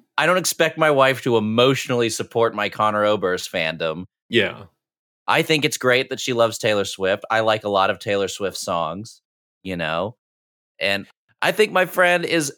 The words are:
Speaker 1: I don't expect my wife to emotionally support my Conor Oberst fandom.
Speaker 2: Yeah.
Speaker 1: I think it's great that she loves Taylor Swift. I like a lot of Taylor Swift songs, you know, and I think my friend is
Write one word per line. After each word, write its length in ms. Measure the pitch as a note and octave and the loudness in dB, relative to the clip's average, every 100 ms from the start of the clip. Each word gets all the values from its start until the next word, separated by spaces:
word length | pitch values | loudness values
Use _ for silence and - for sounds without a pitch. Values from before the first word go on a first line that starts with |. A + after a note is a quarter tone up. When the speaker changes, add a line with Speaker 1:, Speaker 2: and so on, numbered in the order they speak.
| _ - | _ -2
Speaker 1:
I 60 | D#3 | 2
don't 120 | F#3 | 2
expect 400 | D#3+ - D#3+ D#3+ | 0 0 -2 2
my 120 | D#3 | 2
wife 320 | C#3 C3 B2+ | 4 4 2
to 140 | C#3 A#2 | 2 2
emotionally 720 | G#2+ A2+ B2+ C3+ - A#2+ A#2 | 2 4 4 2 -2 0 0
support 460 | - A2 A#2 A2+ | -2 -4 0 0
my 140 | G#2 G#2 | 0 -4
Conor 340 | - G#2+ G#2 | 0 0 2
Oberst 480 | G#2 G#2 F2+ F2+ - | 2 2 0 -2 -4
fandom. 540 | F#2 D#2+ D#2+ E2 D#2+ F#2+ _ - | -4 -4 -2 -4 -6 -10 _ -2
Speaker 2:
Yeah. 340 | A#2 F#2 C#2+ G2 _ _ _ _ _ - | 0 0 -4 -18 _ _ _ _ _ -2
Speaker 1:
I 140 | C3+ | 0
think 220 | D#3+ D#3 | 2 0
it's 120 | D3 - | 0 0
great 340 | B2+ B2 C3 | 2 2 0
that 80 | C3 | -6
she 140 | - | -4
loves 260 | A#2 A2+ - | 2 2 2
Taylor 260 | A#2 G#2 | 0 0
Swift. 400 | F#2+ - F#2 G#2 - | -2 -2 -2 -2 0
I 100 | A2+ | 0
like 220 | A2 A2 | 2 0
a 60 | G#2 | 0
lot 220 | G2 G2 | 2 2
of 100 | G2 | 0
Taylor 260 | G#2+ G2+ F#2+ | -2 -2 -2
Swift 300 | - G2 - | -4 -6 -6
songs, 640 | - F2 D#2+ F2+ A2+ - _ _ _ _ | -4 -2 -4 -6 -14 -20 _ _ _ _
you 140 | F#2 F2 | -10 -6
know, 400 | D#2+ E2 G2+ - _ _ _ _ _ - | -4 -2 -4 -8 _ _ _ _ _ -4
and 260 | G2 G2 G2 _ _ - | -2 -2 -6 _ _ -4
I 100 | D#3 | -2
think 200 | F#3+ G#3+ | 2 2
my 140 | F#3 F3+ | 2 0
friend 380 | - F3+ F3 | 2 2 2
is 280 | E3+ E3 C#3+ | 0 -2 -2